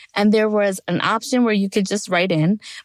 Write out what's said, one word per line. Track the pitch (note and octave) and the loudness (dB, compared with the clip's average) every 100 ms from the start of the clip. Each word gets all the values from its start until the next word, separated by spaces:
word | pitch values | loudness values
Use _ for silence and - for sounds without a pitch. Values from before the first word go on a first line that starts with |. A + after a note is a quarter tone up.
| - | -10
And | - G#3 | 0 2
there | A3 G#3+ | 4 2
was | G#3 G3+ F#3+ - | 2 0 -2 -4
an | F3 | -2
option | - A3 - B3 | 0 -2 -2 0
where | A#3+ | 2
you | G#3+ G3 | 0 0
could | G3+ F#3+ | -2 -2
just | G3+ - | -4 -2
write | F3+ F#3 | -2 0
in, | D#3+ D#3+ G#3+ - - | 2 0 0 -6 -20